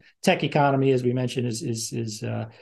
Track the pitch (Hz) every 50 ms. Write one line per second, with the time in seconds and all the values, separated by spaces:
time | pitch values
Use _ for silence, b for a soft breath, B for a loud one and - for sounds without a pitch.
0 | b b b _ - 190 175 - 160 147 - 151 143 143 139 135 135 135 131 123
1 | 123 123 123 127 127 120 - 135 120 123 110 113 - 131 117 110 113 - - 120
2 | 117 113 107 - 117 113 113 113 113 110 B B